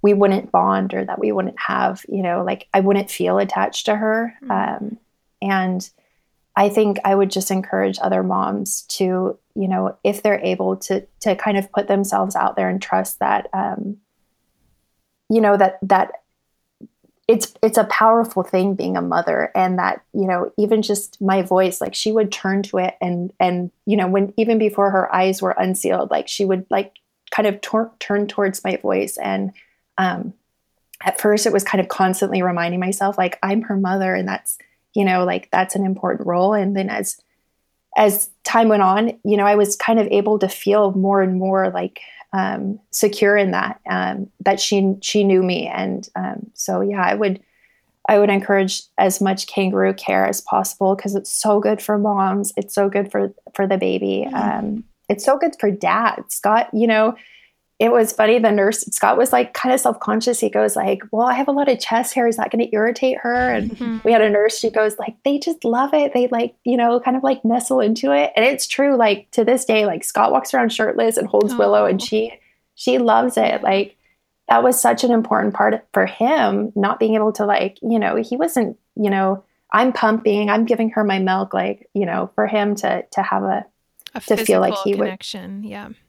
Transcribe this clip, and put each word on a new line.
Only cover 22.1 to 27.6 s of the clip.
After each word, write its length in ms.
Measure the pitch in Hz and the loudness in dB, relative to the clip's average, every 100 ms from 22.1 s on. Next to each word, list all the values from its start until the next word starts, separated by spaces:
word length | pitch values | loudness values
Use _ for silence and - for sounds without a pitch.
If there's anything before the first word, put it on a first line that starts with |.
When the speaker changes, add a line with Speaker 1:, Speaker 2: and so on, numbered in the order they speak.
Speaker 1:
would 180 | 220 208 | 0 0
turn 320 | 208 190 196 | -2 -2 -2
to 120 | 196 190 | -2 -2
it 200 | 180 - | -4 -4
and, 320 | 180 175 180 - | -4 -4 -6 -2
and, 300 | 185 180 180 _ - | 0 0 -6 _ -2
you 100 | 196 | 0
know, 100 | 185 | 2
when, 280 | 196 196 202 | 0 0 0
even 220 | 220 220 | 0 2
before 320 | 214 208 202 | 2 2 2
her 240 | 190 185 | 2 0
eyes 260 | 180 190 190 | 2 0 0
were 140 | 190 - | -2 0
unsealed, 520 | 185 185 180 185 - | -2 -2 -2 -2 0
like, 180 | - - | -2 -4
she 160 | - | -4
would, 220 | 196 185 185 | -2 -2 -2
like, 280 | 196 196 _ _ _ - | -4 -4 _ _ _ -8
kind 180 | - 214 | 0 0
of 100 | 202 | -2